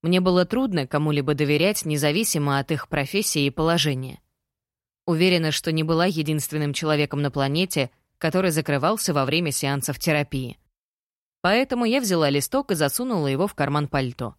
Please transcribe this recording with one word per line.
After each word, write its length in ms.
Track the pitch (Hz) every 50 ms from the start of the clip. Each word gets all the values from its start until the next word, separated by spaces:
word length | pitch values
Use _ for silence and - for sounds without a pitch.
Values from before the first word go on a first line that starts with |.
Мне 200 | - 160 180 185
было 240 | 180 185 180 180 180
трудно 400 | 175 - 247 262 247 190 160 135
кому-либо 480 | 127 - 147 151 151 151 143 139 143 151
доверять, 520 | 139 151 139 147 147 160 196 208 - -
независимо 720 | 160 151 147 143 151 147 190 226 - - 156 147 143 139 139
от 120 | 135 -
их 160 | 160 143 - _
профессии 580 | - 143 135 135 - 196 - - - 156 143
и 40 | 139
положения. 720 | 131 - 156 165 170 165 147 151 139 127 131 131 139 - _ _ _ _ _ _ _ _ _ _ _ _ _ _ _ _ _
Уверена, 460 | - 170 156 175 190 185 170 165 156
что 200 | 147 - - 165
не 120 | 160 160 156
была 220 | 156 165 160 175
единственным 680 | 185 175 160 151 151 156 151 139 - 151 151 147 147 139
человеком 480 | - 165 156 151 147 147 143 - 139
на 100 | 143 143
планете, 580 | 120 147 139 135 143 160 185 185 - 151 135 - _ _ _ _ _ _
который 340 | - 160 156 185 190 185
закрывался 600 | 156 160 151 - 143 139 131 170 220 214 - - 160
во 120 | 147 135
время 260 | 131 135 165 175 156
сеансов 480 | - - - 139 139 139 - - 139 -
терапии. 580 | - 170 156 147 143 - - 131 131 120 110 _ _ _ _ _ _ _ _ _ _ _ _ _ _ _ _ _
Поэтому 440 | - 175 202 233 269 262 254 240 240
я 160 | 226 233 277
взяла 280 | 254 202 185 170 156 143
листок 420 | 139 143 135 - - 269 285 -
и 40 | 202
засунула 520 | 156 156 139 - - 247 262 240 180 151 139
его 200 | 135 135 180 202
в 80 | -
карман 320 | - 147 135 143 147 147 139
пальто. 480 | - 143 131 123 120 - 127 110 -